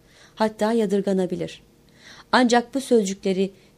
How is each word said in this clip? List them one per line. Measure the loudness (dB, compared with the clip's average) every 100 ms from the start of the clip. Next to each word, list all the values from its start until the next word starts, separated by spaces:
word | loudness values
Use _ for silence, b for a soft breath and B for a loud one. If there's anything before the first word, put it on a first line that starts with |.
| b b b b
Hatta | -4 -2 -2
yadırganabilir. | 0 0 0 0 -2 -2 -4 -10 -12 _ _ _ B B B B
Ancak | 2 4 2 0 -6
bu |
sözcükleri | 0 2 2 -4 -4 -2 -2 b b